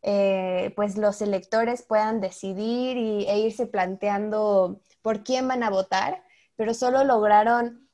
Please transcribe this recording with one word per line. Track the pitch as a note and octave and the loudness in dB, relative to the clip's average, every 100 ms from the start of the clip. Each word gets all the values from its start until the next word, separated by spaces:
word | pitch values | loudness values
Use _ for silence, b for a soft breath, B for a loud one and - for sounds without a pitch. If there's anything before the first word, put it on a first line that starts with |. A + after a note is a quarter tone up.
eh, | - G3+ G3 F#3+ F#3 F3+ G3 G3+ | -2 2 2 2 0 -2 -4 -4
pues, | G#3 G3 | -4 0
los | G#3 G3+ | -2 0
electores | G#3 F#3+ - A3 A#3 B3 | -2 -4 -2 -2 0 -4
puedan | - G#3+ G#3+ A3 | -2 0 0 -2
decidir | F#3+ - G3 F#3+ A3 A#3+ B3+ B3 | -4 -8 -10 -6 -4 -2 -2 -4
y, | A3 G#3 G3 | -2 -2 0
e | G#3 | 0
irse | A3 A3 A#3 | 0 -2 -4
planteando | G#3 F#3 F#3+ G3+ G3+ G#3+ G#3+ G#3+ G3 F#3 G3 _ _ | -2 -2 -2 -2 -2 -2 -2 2 2 2 -2 _ _
por | A3 G#3 | -4 -4
quién | G#3+ B3+ B3+ | -2 -2 0
van | B3+ | -2
a | A3+ | 0
votar, | F#3+ F#3+ F#3+ C#4+ F#4 b b b - | 0 0 -2 -2 -6 b b b -6
pero | A3 | -4
solo | A#3 B3 C4+ | 0 2 2
lograron | C4+ A3+ G#3 G#3 A3 A#3+ A#3 A#3 _ | 4 4 6 6 6 2 0 -6 _